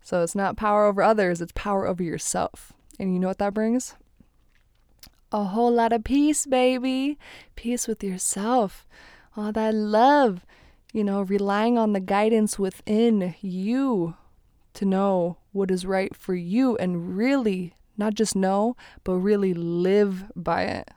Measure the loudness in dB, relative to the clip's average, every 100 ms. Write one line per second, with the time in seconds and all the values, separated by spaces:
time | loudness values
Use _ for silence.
0 | -2 -2 0 0 -2 -2 2 4 4 4
1 | 4 4 2 0 -6 -8 -4 -2 -2 -4
2 | -4 -4 -4 -4 -4 -6 -20 -20 _ -6
3 | -2 0 -2 -2 -2 0 0 -2 -4 -16
4 | _ _ _ _ _ _ _ _ _ _
5 | -20 _ _ -4 -2 2 2 4 2 0
6 | 2 2 2 0 0 2 2 2 -2 -2
7 | -4 -6 -14 -20 -20 -10 -6 -4 -4 -6
8 | -6 -6 -6 -4 0 0 0 -6 -20 -20
9 | -20 -20 _ -8 -4 -2 0 0 2 4
10 | 6 6 4 0 -12 -20 -20 _ _ -4
11 | -2 -2 -2 -2 0 0 2 2 2 0
12 | 0 2 4 2 2 -2 -4 -6 -2 2
13 | 4 2 -2 -6 -8 -6 -2 0 0 0
14 | -2 -8 _ _ _ _ _ -4 0 2
15 | 2 2 0 -6 _ -4 -2 -2 0 -2
16 | -2 -8 -6 -6 -2 0 2 0 -2 -4
17 | -6 -2 0 2 0 -4 -8 _ _ -4
18 | -4 0 -2 0 0 2 0 -4 -16 -12
19 | -4 -2 2 2 0 -2 -4 0 2 2
20 | 2 -2 -10 -8 -4 -2 -2 -6 -10